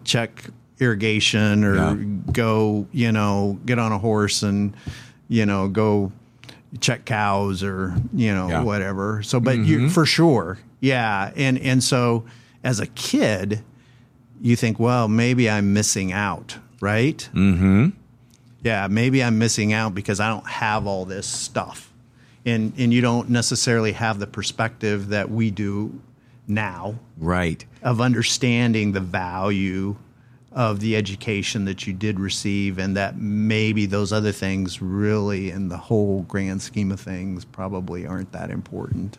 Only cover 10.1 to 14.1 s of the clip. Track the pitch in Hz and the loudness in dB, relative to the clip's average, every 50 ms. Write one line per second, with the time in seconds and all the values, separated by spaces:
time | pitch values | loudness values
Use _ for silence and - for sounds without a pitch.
10.1 | - - 165 165 139 110 85 82 92 - - - - - - 135 131 123 117 110 | 4 4 6 6 4 4 2 -2 -6 -10 -14 -20 -8 -2 0 2 2 2 2 0
11.1 | 104 98 98 104 - - 127 135 127 127 - 135 127 131 123 - 143 123 123 120 | 0 0 -2 -4 -2 -2 0 0 0 0 0 2 2 2 2 2 2 2 4 2
12.1 | 117 117 113 - - - - - - - - 127 127 101 104 - - - - - | 2 0 -2 -6 -14 -20 -20 -20 -14 -6 -4 -2 -2 -2 -4 -8 -8 -8 -4 0
13.1 | - 294 277 123 107 92 92 101 104 104 - - - - _ - - - - _ | 0 2 2 2 2 0 -2 -2 -4 -4 -6 -10 -20 -20 _ -20 -20 -20 -20 _